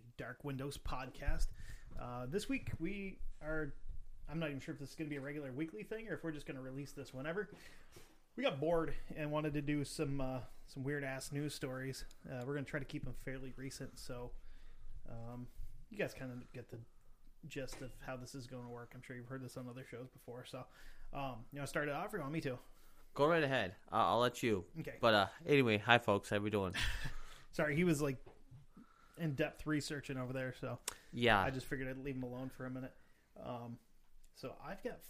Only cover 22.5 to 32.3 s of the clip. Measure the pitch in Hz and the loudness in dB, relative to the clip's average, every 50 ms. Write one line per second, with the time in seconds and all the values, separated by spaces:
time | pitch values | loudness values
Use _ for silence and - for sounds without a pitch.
22.5 | 123 113 - - - - - - - - - - - 135 143 156 170 165 151 135 | -2 -4 -8 -14 -18 -18 -18 -18 -16 -16 -16 -4 2 6 6 8 8 8 6 6
23.5 | 135 123 101 90 95 - - - 90 110 104 87 101 117 120 127 - - 135 117 | 6 4 4 2 -2 -8 -6 2 6 6 8 8 8 8 8 6 4 4 4 4
24.5 | 104 92 - - - 160 - 143 - - 123 113 107 104 95 95 - - - - | 4 4 2 -4 -8 -8 -8 -8 0 6 8 10 10 10 8 6 2 -2 4 8
25.5 | 147 139 131 117 107 101 104 120 117 120 - - 101 101 - - 107 101 104 107 | 8 10 10 10 8 6 8 10 10 10 10 8 4 4 4 2 0 2 2 2
26.5 | 104 101 95 92 - - - - - - - - - - - - - - - - | 2 2 2 2 2 2 2 2 2 2 0 -2 -2 -2 -4 -6 -10 -14 -16 -6
27.5 | - - 156 151 143 156 180 175 156 139 151 139 131 123 - - - - - - | 0 0 2 2 4 6 6 6 6 6 4 0 0 -2 -6 -14 -18 -20 -20 -18
28.5 | - - - - - - - - - - - - - - 170 156 135 131 151 147 | -18 -18 -18 -18 -20 -20 -20 -20 -20 -20 -20 -16 -6 -2 0 0 2 2 0 0
29.5 | - - - 156 156 147 - - 156 143 - - 135 131 127 123 131 131 127 127 | -2 -4 -2 0 0 0 0 -2 -4 -6 -6 -6 -4 -4 -4 -4 -2 -2 -2 -4
30.5 | - - 131 123 120 - - - - - - - - 120 120 117 107 98 92 135 | -4 -6 -6 -6 -6 -6 -6 -8 -8 -10 -12 -6 0 6 8 8 10 8 8 6
31.5 | 131 127 - - 147 131 135 127 131 135 131 143 131 127 127 123 | 2 0 -2 -2 -2 -2 -2 -4 -4 -4 -4 -4 -4 -2 -4 -4